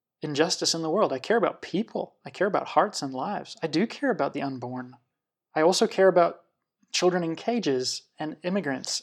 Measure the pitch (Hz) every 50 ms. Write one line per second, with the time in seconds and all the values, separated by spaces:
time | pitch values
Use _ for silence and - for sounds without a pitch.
0 | _ _ _ _ - 151 147 131 160 180 175 - 165 - - 165 160 160 160 208
1 | 196 143 135 131 - - 214 233 180 147 - - - - - 180 226 - - 180
2 | - - _ _ - 147 - - 180 208 175 147 - - - 151 180 208 - -
3 | 151 135 131 127 143 190 208 160 147 - - - - 160 143 156 220 226 - -
4 | 285 269 208 151 143 143 139 147 143 139 135 127 123 123 127 127 123 127 127 -
5 | _ _ _ _ _ _ _ _ _ _ - 160 156 170 190 - 233 220 - -
6 | 190 190 170 175 170 165 - - _ _ _ _ _ _ _ _ _ _ - -
7 | 175 180 175 185 170 165 165 156 - - 240 240 180 151 135 127 131 - - -
8 | - _ _ - 160 156 156 - - 180 190 202 170 143 135 127 - - - -